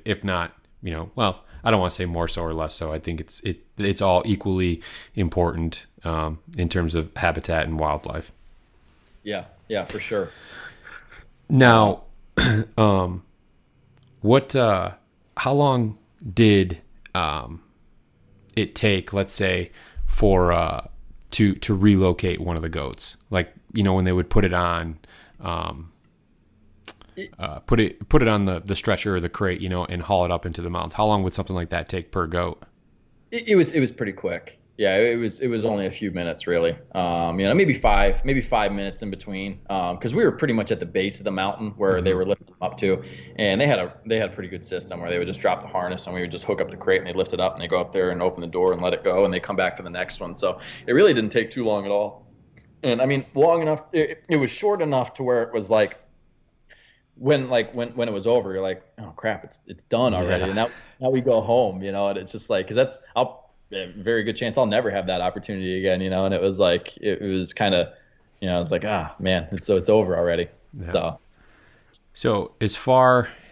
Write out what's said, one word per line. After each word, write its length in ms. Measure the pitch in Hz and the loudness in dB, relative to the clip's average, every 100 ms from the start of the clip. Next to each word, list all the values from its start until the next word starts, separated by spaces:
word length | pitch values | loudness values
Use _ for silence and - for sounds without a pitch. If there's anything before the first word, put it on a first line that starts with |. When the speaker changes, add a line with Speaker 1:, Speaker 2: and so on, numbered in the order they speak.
Speaker 1:
if 180 | 110 98 | -6 -4
not, 300 | 101 90 85 _ _ - | -2 -2 -4 _ _ -14
you 100 | 92 | -10
know, 180 | 80 92 | -8 -8
well, 280 | - 104 - - - | -2 -2 -2 -12 -6
I 60 | 117 | 2
don't 100 | 107 | 2
wanna 100 | 90 | 2
say 140 | - | -2
more 240 | 90 85 82 | -4 -2 -2
so 140 | - | -2
or 100 | 82 | -4
less 220 | 80 78 | -4 -6
so. 180 | - 80 | -6 -6
I 60 | 78 | -6
think 200 | 87 82 | -6 -8
it's, 220 | - - | -10 -10
it, 240 | 95 87 _ - | -8 -8 _ -6
it's 240 | 101 95 | -2 0
all 200 | 98 90 110 | 2 2 2
equally 560 | 98 98 92 90 82 - - - | -2 0 0 0 -2 -8 -20 -12
important, 720 | - 87 92 85 85 82 - - _ | -4 -2 0 0 0 -6 -6 -18 _
um, 340 | 82 80 78 78 - - | -6 -4 -4 -8 -12 -6
in 100 | 85 | -2
terms 260 | 90 82 | 0 0
of 160 | 82 78 - | -2 -4 -2
habitat 500 | 87 80 - 82 80 | -2 -2 -2 -2 -2
and 140 | 80 | -2
wildlife. 500 | 76 76 - 80 - - - - _ _ _ _ _ _ | -2 -2 -6 -10 -12 -20 -20 -20 _ _ _ _ _ _
Speaker 2:
Yeah, 240 | 104 98 80 - - | -10 -10 -10 -20 -6
yeah, 180 | 104 - | -6 -4
for 120 | 104 | -8
sure. 300 | - 104 87 - - - - - - - - - - _ - | -4 -4 -4 -10 -20 -18 -18 -20 -20 -20 -20 -20 -20 _ 0
Speaker 1:
Now, 540 | 131 123 113 104 92 - - - - | 8 8 10 6 2 -6 -20 -8 0
<clears throat> 400 | 127 107 - - | 2 2 0 2
um, 480 | 107 95 90 90 - _ _ _ _ _ _ _ _ _ | 4 4 0 -6 -12 _ _ _ _ _ _ _ _ _
what, 340 | 104 135 135 | 4 4 4
uh, 380 | 135 117 95 90 - _ _ _ - | 2 2 2 -2 -8 _ _ _ -6
how 160 | 131 | 0
long 420 | 143 143 127 110 104 _ _ 120 | 2 4 4 0 -4 _ _ -6
did, 480 | 92 110 98 90 80 - - - | 4 6 8 4 -2 -12 -20 -8
um, 480 | 92 78 73 58 82 _ _ _ _ _ _ _ _ _ | -4 -2 -4 -8 -16 _ _ _ _ _ _ _ _ _
it 200 | 113 98 | -4 -4
take, 400 | - 107 95 - | 0 2 0 0
let's 180 | 98 98 | -4 -2
say, 400 | - 95 90 87 - - - | -2 0 -2 -4 -12 -18 -4
for, 480 | - - 104 92 87 | 0 4 4 6 4
uh, 340 | 85 82 - - - - - - | 2 0 -4 -10 -18 -20 -20 -10
to, 220 | - 101 95 | 2 2 2
to 180 | - | -2
relocate 640 | 98 104 95 92 85 92 85 | 4 6 6 4 2 -2 -4
one 160 | 87 80 | -4 -4
of 60 | |
the 60 | 82 | -4
goats? 480 | 80 69 - - - - | -6 -8 -8 -12 -12 -4
Like, 220 | 95 87 - _ | -2 -2 -8 _
you 80 | 110 | 0
know, 100 | 98 | 2
when 120 | 92 92 | 4 2
they 60 | |
would 180 | 90 85 | 2 4
put 140 | - | 4
it 100 | 98 | 4
on, 440 | 90 87 85 82 80 - - - - | 2 0 -2 -6 -10 -18 -20 -20 -12
um, 520 | 90 82 80 78 82 _ _ _ _ _ _ _ _ _ - - - - | -8 -6 -6 -10 -16 _ _ _ _ _ _ _ _ _ -16 -16 -20 -16
Speaker 2:
It 140 | 190 - | -16 -10
Speaker 1:
uh, 200 | 85 80 | -10 -10
put 220 | - 117 | 0 2
it, 280 | 107 - - | 2 0 2
put 140 | 151 | 4
it 60 | 113 | 4
on 160 | 104 | 2
the, 160 | 98 87 | 0 -2
the 160 | 98 95 | -4 -4
stretcher 400 | - 95 104 92 | -2 -2 0 -2
or 40 | |
the 80 | 85 | -4
crate, 320 | - 95 90 | -4 -4 -2
you 80 | 92 | -4
know, 160 | 90 | -4
and 160 | 87 87 | -4 -6
haul 240 | - 95 | 0 0
it 60 | 87 | 2
up 160 | 85 87 | -2 -4
into 160 | 82 | -8
the 80 | 87 | -6
mountains. 240 | 87 82 | -6 -6
How 100 | - | 0
long 200 | 107 104 | 2 2
would 100 | 92 | 0
something 220 | - 95 92 | -4 -6 -6
like 140 | 82 | -4
that 180 | 85 78 | -6 -4
take 220 | 92 - | -8 -6
per 160 | 95 80 | -4 -2
goat? 360 | 87 87 82 - _ _ _ _ _ - | -2 -4 -6 -18 _ _ _ _ _ -10
Speaker 2:
It, 160 | 233 226 | -8 2
it 80 | 196 | 4
was, 160 | - | 4
it 80 | 160 | 2
was 100 | 131 | 0
pretty 220 | - 107 | -2 -8
quick. 480 | - 92 87 - - _ - | -6 -6 -6 -10 -20 _ -2
Yeah, 180 | 98 98 | 2 4
it 180 | 120 117 | 4 2
was, 240 | 113 - | -2 -4
it 80 | 127 | -4
was 160 | 113 | 0
only 220 | 113 104 95 | 0 -2 -4
a 40 | |
few 200 | - 104 | -4 -6
minutes, 360 | 90 85 76 - | -4 -6 -6 -2
really. 300 | 85 85 - - | 0 0 -2 -6
Um, 460 | 92 87 85 82 90 | -4 -2 0 -2 0
you 80 | 98 | 2
know, 60 | |
maybe 180 | 160 175 | 4 2
five, 500 | 123 110 101 101 - - | 4 4 6 6 4 2
maybe 160 | 135 | -2
five 300 | - 117 101 | 0 0 0
minutes 280 | 101 98 87 | -2 -8 -8
in 80 | 104 | -10
between, 500 | 95 - 95 98 - - | -10 -10 -10 -8 -12 -6
um, 260 | 95 87 90 | -4 -4 -4
'cause 180 | 113 | -2
we 80 | 160 | 2
were 100 | 196 | 2
pretty 200 | - 147 | 2 0
much 180 | 113 98 | 0 -2
at 100 | 107 | -4
the 40 | |
base 340 | 85 95 98 - | -2 -2 -2 -4
of 60 | |
the 60 | 101 | -6
mountain 400 | 92 98 - 107 104 | -2 -4 -4 -10 -2
where 240 | 95 92 | 2 2
they 80 | 95 | 2
Speaker 1:
Mm-hmm. 80 | 92 | 0
Speaker 2:
were 80 | 92 | 0
lifting 220 | 98 - | -2 -4
them 80 | - | -8
up 160 | 92 - | -8 -2
to, 220 | 98 92 - - - - | 0 0 -4 -16 -14 -2
and 220 | 104 98 | 0 2
they 80 | 147 | 2
had 120 | 107 | 2
a, 160 | 87 - | -2 -10
they 140 | 110 113 | -4 -2
had 100 | 98 | -2
a 40 | |
pretty 160 | - 90 | -6 -10
good 160 | 90 - | -12 -8
system 340 | 90 - 87 | -10 -8 -10
where 80 | 85 | -4
they 100 | 87 | -4
would 100 | 87 | -4
just 120 | 98 | -2
drop 220 | 98 90 | -2 -2
the 40 | - | -4
harness 380 | 92 90 90 | -6 -4 -6
and 100 | 90 | -8
we 60 | 90 | -6
would 100 | 90 | -6
just 140 | 87 | -8
hook 160 | - 98 | -4 -4
up 100 | - | -4
the 60 | - | -4
crate 220 | - 95 | 0 0
and 100 | - | 0
they 60 | |
lift 180 | 90 92 | -4 -4
it 80 | 87 | 0
up 140 | 92 | -2
and 80 | - | -2
they 60 | 87 | -2
go 120 | 90 | -2
up 100 | 87 | -2
there 200 | 95 90 | 0 0
and 100 | 87 | 0
open 220 | 90 87 | -2 -2
the 40 | 85 | -6
door 280 | 90 92 | 0 2
and 80 | 87 | 2
let 100 | 90 | 0
it 100 | 90 | 0
go 220 | 98 92 | 0 4
and 80 | 98 | 2
they 80 | 90 | 2
come 160 | - 95 | -4 -2
back 220 | 90 - | -2 -4
for 40 | |
the 60 | 90 | -12
next 320 | 87 92 - | -8 -8 -8
one. 160 | 87 90 | -12 -4
So 240 | 95 - - - - | -4 -4 -12 -14 0
it 60 | |
really 220 | 131 202 | 6 6
didn't 180 | 123 107 | 4 2
take 180 | 120 113 | 0 -2
too 140 | 131 | -4
long 220 | 113 104 98 | -2 0 0
at 40 | |
all. 360 | 101 104 - - _ _ _ _ _ | 0 -2 -6 -20 _ _ _ _ _
And 180 | 131 117 | -2 2
I 60 | 131 | 2
mean, 180 | 139 - | 0 -2
long 280 | 135 165 170 | 2 4 4
enough, 200 | 156 156 - | 2 -2 -2
it, 300 | 165 151 160 - | 0 0 -2 0
it 80 | 156 | 0
was 140 | 127 | 0
short 320 | - 208 202 | 0 0 0
enough 320 | 156 131 - | 0 0 -2
to 80 | - | -4
where 200 | 127 120 | 0 0
it 120 | 117 | 0
was 160 | 113 98 | -4 2
like, 280 | 110 101 - _ _ _ _ _ _ _ - _ _ _ | 2 2 -2 _ _ _ _ _ _ _ -20 _ _ _
when, 340 | - 131 143 127 | -6 2 2 2
like, 240 | 123 107 | 0 0
when, 240 | 120 120 120 | -4 -6 -4
when 120 | 117 | -4
it 40 | |
was 140 | 101 113 | -2 2
over, 260 | 120 98 | 2 2
you're 80 | 95 | -4
like, 220 | 95 92 _ - | -4 -6 _ -18
"Oh 160 | 101 - | -16 -6
crap, 260 | 110 101 | -6 -6
it's, 160 | - - - | -10 -20 -20
it's 180 | - | -18
done 280 | - 120 127 | -2 0 2
already." 280 | 92 90 90 | 0 0 0
Speaker 1:
Yeah. 60 | 95 | -2
Speaker 2:
And 60 | |
now, 140 | 101 120 - - - | -2 -4 -6 -20 -6
now 80 | 127 | -2
we 140 | 131 | 0
go 180 | 123 113 | 2 0
home, 420 | 104 120 110 92 | 2 2 2 -2
you 100 | 98 | -6
know, 160 | 98 101 | -2 -2
and 100 | 98 | -2
it's 120 | 92 | -8
just 180 | 104 - | -12 -4
like, 160 | 98 98 | -2 -2
'cause 100 | 113 | 0
that's, 220 | 135 - - 117 | 0 -2 -8 -2
I'll, 280 | 127 - _ _ _ | -2 -4 _ _ _
a 140 | 95 90 95 | -10 -10 -8
very 260 | 101 117 | -2 0
good 140 | 107 104 | -2 -4
chance 200 | 120 135 | -2 0
I'll 100 | 117 | 2
never 240 | 107 117 | 2 0
have 180 | 98 92 | -2 -2
that 120 | 90 | -2
opportunity 580 | 90 98 - 98 92 92 | -2 -4 -10 -6 -4 -2
again, 220 | 92 92 | 0 0
you 80 | 95 | 0
know? 160 | 92 | 0
And 80 | 95 | 0
it 80 | 92 | 2
was 180 | 98 95 | 0 2
like, 380 | 90 90 - - | 2 2 -2 -8
it 220 | 104 92 | -4 -4
was 320 | 101 95 87 | -2 -2 -4
kinda, 420 | - 104 90 78 - _ _ _ - | -2 2 2 0 -6 _ _ _ -8
you 80 | 92 | -2
know, 120 | 87 | -2
it's 100 | 82 | 0
like, 140 | 85 | -2
"Ah, 280 | 104 98 80 - | -2 -4 -4 -4
man, 300 | - 92 - | 0 0 -2
it's, 160 | 92 - | -8 0
so 100 | 95 | 0
it's 120 | 101 | 4
over 280 | 107 92 85 | 4 4 0
already." 320 | 87 85 85 _ _ | 0 0 -4 _ _
Speaker 1:
Yeah. 160 | - 85 | -14 -4
Speaker 2:
So. 300 | 95 82 135 _ _ _ _ _ _ _ _ _ | -2 -2 -8 _ _ _ _ _ _ _ _ _
Speaker 1:
So 400 | - 120 104 - - | -4 0 0 -2 -4
as 160 | 110 - | -4 -2
far 520 | - 131 127 127 117 - - | 2 6 6 4 2 -8 -20